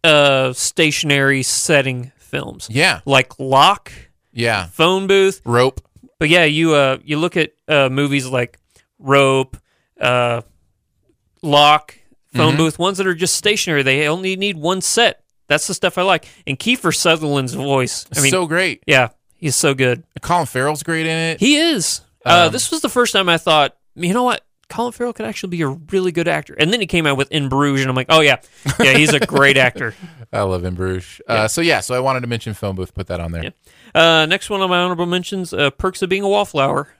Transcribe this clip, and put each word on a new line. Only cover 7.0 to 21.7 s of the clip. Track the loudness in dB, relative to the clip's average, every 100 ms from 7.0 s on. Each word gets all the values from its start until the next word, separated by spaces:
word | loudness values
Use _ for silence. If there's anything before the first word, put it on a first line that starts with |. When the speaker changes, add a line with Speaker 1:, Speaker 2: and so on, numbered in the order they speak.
Speaker 1:
you | -4 -4
look | -2 -2
at, | -4 _ 0
uh, | 2 2
movies | 0 0 -2 -2
like | -4 -4 _ _ _ _ _
Rope, | 2 4 4 2 -2 -10 _ _ _ _
uh, | -2 0 0 -4 -8 _ _ _ _ _ _ _ _ _
Locke, | 2 6 6 4 0 -20 _ _ _
Phone | 0 2
Speaker 2:
Mm-hmm. | 2
Speaker 1:
Booth, | 0 0
ones | -4 -2
that | -4
are |
just | -2 -4 -2
stationary. | -2 -2 -2 0
They | 2 0 0
only | -2 -4 -4
need | -4 -4
one | -4 -2
set. | -2 0 0 0 _ _ _
That's | -2 -2
the |
stuff | -4 -4 -2
I |
like. | 0 0 -2 _ -10
And | -6
Kiefer | -2 -2 -2
Sutherland's | 0 -2 -2 -2 -2 -4
voice. | -6 -2 -2 -2 -6 -8
I | -2
mean, | 0
Speaker 2:
So | 0 -2
great. | -2 -2 -6 0
Speaker 1:
Yeah, | 2 2 _ _
he's | _ -4 0
so | 0
good. | 0 0 -2 -8 -16
Speaker 2:
Colin | -2 -2 0
Farrell's | -2 -4 -4
great | -6 -4 -4
in | -4
it. | -4 0
Speaker 1:
He | 2 2
is. | 2